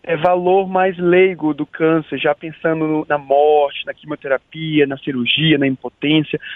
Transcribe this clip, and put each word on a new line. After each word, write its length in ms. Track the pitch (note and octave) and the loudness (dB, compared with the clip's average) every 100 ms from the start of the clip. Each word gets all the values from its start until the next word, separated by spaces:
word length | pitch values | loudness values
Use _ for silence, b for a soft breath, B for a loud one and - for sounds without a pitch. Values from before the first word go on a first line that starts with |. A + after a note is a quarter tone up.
é, 140 | - D#3+ | -6 0
valor 500 | F3 F3+ F3+ F#3+ F#3+ | 2 2 2 2 2
mais 300 | F#3 F#3+ F3+ | 0 -2 0
leigo 560 | F3 F3+ F#3+ F3 D3+ | 2 4 4 2 -4
do 120 | D3 D3+ | -4 -8
câncer, 520 | - D#3+ D#3+ D3+ C3+ | -2 0 0 -2 -4
já 180 | D3+ D3 | -2 -2
pensando 500 | E3 D3+ E3 D#3+ D#3 | -6 -6 -4 -2 -2
no, 200 | D#3 D3+ | -2 -2
na 100 | D3 | -4
morte, 680 | C3+ C#3 D3+ D3+ C#3+ - - | 0 2 4 4 2 -4 -12
na 80 | |
quimioterapia, 920 | C3+ D3+ D3 C#3+ C3 - D#3 D#3+ D3+ C#3 | -14 -12 -12 -4 -4 -6 -10 -2 2 2
na 120 | C3+ | 0
cirurgia, 600 | - B2+ A#2+ C#3 D#3 C#3+ | -6 -4 -2 0 2 2
na 100 | C#3 | 2
impotência, 720 | C3 B2 - C#3+ D#3 D3 - B | -2 -8 -6 0 0 0 -6 B